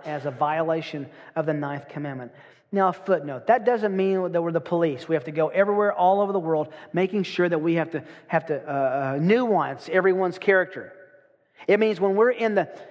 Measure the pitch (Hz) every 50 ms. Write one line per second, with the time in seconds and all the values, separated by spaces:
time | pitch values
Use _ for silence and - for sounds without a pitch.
0 | - 156 151 143 131 147 127 117 151 147 156 160 165 165 160 165 151 - - 147
1 | 139 131 - - - - - 165 151 156 151 147 147 143 143 139 - - - 147
2 | 147 143 135 127 123 120 - - - - - _ _ _ 196 196 190 185 175 -
3 | - 196 185 156 147 147 135 127 - - 233 262 202 240 247 220 214 208 190 190
4 | 190 190 190 185 185 175 170 170 170 170 165 165 - - 175 170 170 160 135 123
5 | - - 160 151 - 160 147 156 156 - - 185 202 202 202 208 208 208 - -
6 | 180 185 196 202 202 196 196 190 165 165 160 151 151 - - - - - - 170
7 | 190 185 208 208 180 - - - 180 175 170 156 156 170 165 165 156 - - 147
8 | 131 - - - - - 175 160 - - 151 135 - 147 143 139 135 131 127 139
9 | 139 135 135 143 160 180 220 247 254 233 202 170 143 135 135 - - - 170 185
10 | 180 190 185 190 185 180 - - - 202 196 185 175 - - 127 98 - - -
11 | - - - _ _ _ _ _ _ _ _ - - - 196 208 220 220 208 165
12 | 190 196 190 202 233 247 247 - 226 220 208 190 170 - - - - -